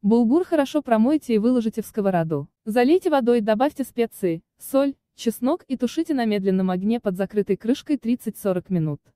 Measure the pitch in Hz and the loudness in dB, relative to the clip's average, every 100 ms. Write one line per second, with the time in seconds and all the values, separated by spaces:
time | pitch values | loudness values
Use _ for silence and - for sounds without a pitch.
0 | 202 233 226 302 359 320 269 302 277 220 | 4 4 4 2 2 0 0 -2 0 2
1 | 233 302 - 220 220 254 220 220 208 - | 4 2 2 2 2 2 0 -4 -8 -2
2 | 196 180 165 151 151 _ - 220 247 359 | 0 0 0 -4 -6 _ -4 0 4 2
3 | 370 294 240 240 214 214 285 - 262 - | 2 0 2 0 2 0 0 -2 -8 -4
4 | 226 - 185 165 _ _ - 269 277 269 | -4 -2 -4 -4 _ _ -2 0 0 -4
5 | _ _ - - 240 349 - 247 240 - | _ _ -6 -2 -2 -2 -4 -4 -4 -4
6 | 330 277 233 208 196 190 190 185 196 233 | -2 -2 0 0 0 0 0 -2 -2 -2
7 | 208 185 196 214 196 190 226 277 - 294 | -2 -4 -2 -2 -2 -2 -2 -4 -2 -4
8 | 226 247 - - 208 180 - 185 156 147 | -2 -4 -4 -6 -4 -4 -2 -2 -2 -6
9 | _ | _